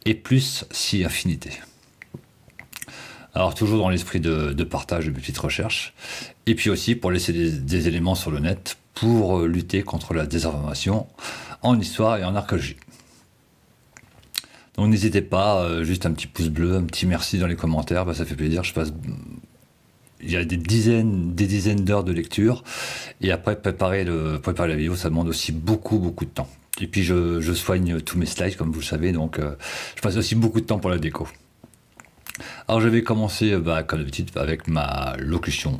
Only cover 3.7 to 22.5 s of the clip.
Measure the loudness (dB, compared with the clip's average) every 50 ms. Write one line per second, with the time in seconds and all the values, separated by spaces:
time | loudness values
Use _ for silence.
3.7 | 4 4 4 4 2 2 0 -2 -2 0 2 2 2 2 0 0 0 -2 -2 -2
4.7 | -4 -6 -4 -2 -2 -2 -2 -2 -4 -4 -6 -8 -6 -4 -4 -4 -2 -2 -2 -2
5.7 | -2 -4 -6 -8 -12 -16 -14 -12 -12 -12 -12 -14 -18 _ _ 0 2 2 2 2
6.7 | 0 2 2 0 0 0 2 0 0 2 0 0 0 2 2 0 0 -2 -2 0
7.7 | 0 2 2 2 2 2 2 2 0 0 0 -2 -2 0 0 0 0 -2 -4 -10
8.7 | -12 -12 _ _ _ 0 2 4 6 6 4 4 4 2 2 2 2 0 0 0
9.7 | 0 -2 0 -2 -4 -6 -4 -2 -2 -2 -2 0 -2 0 0 0 -2 -2 -4 -4
10.7 | -4 -2 0 0 0 0 -2 -4 -12 -14 -14 -12 -12 -12 -14 -16 -14 -2 2 4
11.7 | 4 4 2 0 0 2 2 2 2 2 0 0 0 -2 -2 0 -2 -2 -2 -4
12.7 | -8 -12 -18 -20 -20 -20 -20 _ -20 -20 _ _ _ _ _ _ _ _ _ _
13.7 | _ _ _ _ _ -20 -20 _ _ -20 -20 -10 -10 -10 -10 -10 -18 -20 -20 _
14.7 | _ 2 4 4 4 4 4 2 2 2 0 2 0 2 4 4 4 2 2 0
15.7 | 0 0 0 0 0 0 0 -2 -2 -2 -6 -10 -4 -2 -2 -2 0 0 2 2
16.7 | 2 0 0 -2 -2 -2 0 0 0 0 -2 -2 0 0 0 0 -2 -2 -2 0
17.7 | 0 0 0 0 0 0 0 0 -2 -4 -4 -6 -4 -2 0 0 0 0 -2 -2
18.7 | -2 -2 -4 -4 -4 -8 -8 -10 -10 -10 -12 -14 -16 -18 -18 -20 _ _ _ _
19.7 | _ _ _ _ _ _ _ _ _ _ -6 -2 -2 0 0 0 -2 -2 0 2
20.7 | 2 4 6 6 4 4 4 4 2 2 0 0 0 0 2 2 2 2 2 2
21.7 | 2 2 2 4 2 2 2 2 0 -2 -2 -2 0 2 4 4